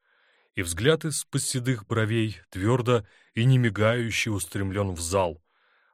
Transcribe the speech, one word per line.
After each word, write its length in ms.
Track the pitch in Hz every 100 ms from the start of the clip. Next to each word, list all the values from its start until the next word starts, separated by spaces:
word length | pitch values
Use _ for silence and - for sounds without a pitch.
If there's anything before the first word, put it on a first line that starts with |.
| _ _ _ _ _
и 80 | -
взгляд 420 | 85 85 120 160
из-под 380 | 160 147 - 143
седых 440 | - 131 123 123 101
бровей 540 | 113 110 113 110 - _
твердо 560 | 92 101 131 117 120 104 _ _
и 100 | -
немигающе 880 | 123 127 120 101 107 123 113 101 -
устремлен 640 | 101 - 104 98 95 98
в 60 | 87
зал, 420 | 82 98 90 80 _ _ _ _ _